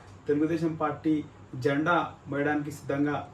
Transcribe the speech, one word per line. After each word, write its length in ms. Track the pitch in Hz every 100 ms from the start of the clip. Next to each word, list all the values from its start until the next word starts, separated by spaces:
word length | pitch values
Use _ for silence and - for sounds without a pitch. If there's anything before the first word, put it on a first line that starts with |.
| - - -
తెలుగుదేశం 480 | 147 156 165 165 160
పార్టీ 480 | 151 143 156 151 147 - - 131
జెండా 560 | 143 143 160 165 135 - -
మోయడానికి 440 | 139 147 151 147
సిద్ధంగా 580 | - - 143 147 139 -